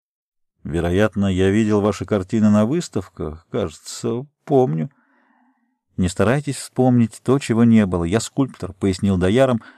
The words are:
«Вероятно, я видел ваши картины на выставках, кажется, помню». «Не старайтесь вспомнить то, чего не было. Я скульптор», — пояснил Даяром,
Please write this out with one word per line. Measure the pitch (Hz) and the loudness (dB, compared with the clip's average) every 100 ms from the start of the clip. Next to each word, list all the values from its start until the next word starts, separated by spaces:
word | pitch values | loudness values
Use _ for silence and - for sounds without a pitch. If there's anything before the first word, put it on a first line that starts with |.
| _ _ _ _ _ _ | _ _ _ _ _ _
«Вероятно, | - 82 85 92 107 104 101 | -6 -4 -2 0 0 0 0
я | 92 95 | 2 2
видел | 104 107 107 | 2 2 2
ваши | 104 98 95 | 0 -2 -4
картины | 104 90 113 107 | -4 -2 0 4
на | 104 110 | 4 2
выставках, | 175 - 110 - - 78 80 _ | -2 -6 -8 -10 -10 -12 -12 _
кажется, | 123 87 - - - 120 117 143 _ - | -6 -6 -8 -18 -8 -6 -6 -10 _ 0
помню». | 135 131 156 147 - _ _ _ _ _ _ _ _ _ - | 2 2 -2 -6 -10 _ _ _ _ _ _ _ _ _ -6
«Не | 90 | -4
старайтесь | - 98 143 147 131 | 0 0 0 -4 -10
вспомнить | - - 127 123 113 - | -8 0 2 2 2 -2
то, | - 139 | -2 -2
чего | - 113 117 | 0 2 4
не | 113 98 | 4 4
было. | 87 85 | -2 -2
Я | 110 | -2
скульптор», — | - - 131 - 90 - | -2 -4 -4 -4 -14 -4
пояснил | 98 92 98 92 | -2 0 0 2
Даяром, | 92 117 135 117 - | 2 2 2 0 -6